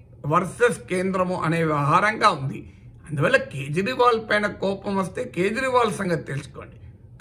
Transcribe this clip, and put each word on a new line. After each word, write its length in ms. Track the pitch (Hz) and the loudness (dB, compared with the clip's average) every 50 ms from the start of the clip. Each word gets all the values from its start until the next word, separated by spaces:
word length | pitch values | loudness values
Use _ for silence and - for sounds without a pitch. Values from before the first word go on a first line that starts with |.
| - - - - - | -20 -20 -18 -10 -4
వర్సెస్ 520 | 143 156 180 190 170 - - 240 233 190 - | 0 2 2 0 0 0 2 2 2 2 0
కేంద్రము 640 | - - 180 185 185 190 185 185 185 180 180 - | -6 -4 -2 -2 -2 0 0 0 -2 -2 -2 -2
అనే 220 | - 160 165 165 165 | 0 0 0 0 0
వ్యవహారంగా 640 | 156 151 147 143 139 160 185 202 214 220 220 226 208 | 0 0 0 2 2 4 4 4 2 2 4 4 4
ఉంది. 440 | 180 143 135 143 - - - - - - - - - - - - | 4 2 -4 -6 -6 -8 -12 -16 -20 -20 -20 -20 -20 -20 -14 -8
అందువల్ల 260 | 147 135 156 226 262 | -2 0 2 4 4
కేజ్రీవాల్ 840 | 254 - - - 135 135 147 147 175 202 247 262 254 240 240 226 220 220 - | 2 2 0 -10 -10 -8 -4 -2 -2 -2 0 2 4 4 4 4 2 0 0
పైన 160 | 208 208 208 | 0 2 0
కోపం 500 | 202 - - 190 196 196 196 - 202 196 | 0 -4 -2 -2 -4 -2 -2 -4 -4 -2
వస్తే 280 | 190 185 - - - 127 | -2 -2 -4 -4 -6 -8
కేజ్రీవాల్ 680 | - - 165 185 208 220 262 262 262 247 247 233 214 | -6 -2 -2 0 0 0 -2 -2 2 2 2 2 2
సంగతి 300 | 175 - 196 180 165 143 | 0 -2 -2 -2 -2 -2
తెలుసుకోండి, 540 | - - 139 143 - - - - - - - - - - - - - - - - | -4 -6 -8 -8 -8 -10 -14 -16 -16 -18 -18 -20 -20 -20 -20 -20 -20 -20 -8 -2